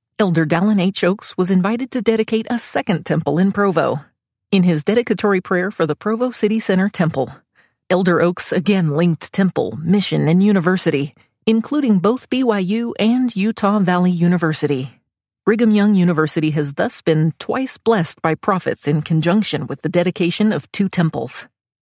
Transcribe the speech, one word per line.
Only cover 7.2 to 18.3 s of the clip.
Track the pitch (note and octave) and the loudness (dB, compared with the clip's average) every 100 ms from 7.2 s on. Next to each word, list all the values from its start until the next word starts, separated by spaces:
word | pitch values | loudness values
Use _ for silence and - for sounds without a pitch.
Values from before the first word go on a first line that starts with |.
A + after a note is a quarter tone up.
| B2+ - _ _ _ _ - | -6 -8 _ _ _ _ -2
Elder | F3+ F#3 E3 | 0 2 2
Oaks | F3 F3 - | 2 0 -2
again | - E3+ G3 D#3 | -2 0 2 2
linked | C#3+ F3 D#3 - | 2 0 0 -4
temple, | - F#3+ - - - | 0 0 0 -4 -4
mission, | E3 G3+ - D#3 C#3+ | 0 0 0 0 2
and | F3 | 4
university, | G#3 G3 E3+ F#3 E3+ C#3+ C#3 _ _ _ - | 4 2 2 0 0 -2 -4 _ _ _ 0
including | A3+ - D4 C4 F#3+ | 0 0 -2 2 2
both | G3 B3+ - | 2 -2 -4
B | B3+ | -2
Y | B3+ G3+ | 0 0
U | F#3 A3+ A#3 - | -2 -4 -4 -2
and | G#3+ B3+ B3 F#3+ | 0 2 0 0
Utah | G#3+ G#3+ G3+ G#3 | -2 0 0 2
Valley | F3+ F3+ F3+ | 2 2 2
University. | F3 F3 F3 E3 D3+ D3 C3+ C3 - _ _ _ _ | 2 2 2 0 0 -2 -2 -6 -14 _ _ _ _
Brigham | - A3+ A3+ | 0 2 4
Young | G#3 G#3 G3 | 4 4 4
University | F3 D#3 D#3 E3 D3+ | 4 2 0 0 0
has | D#3 C#3+ | 0 -4
thus | C#3+ A3 - | -2 -4 -2
been | - D#3 D#3+ - | 0 2 2 -2
twice | - C4 C4 - | -6 -4 -4 -4
blessed | A3+ A3 - - | 0 2 0 -2
by | D#3+ | -4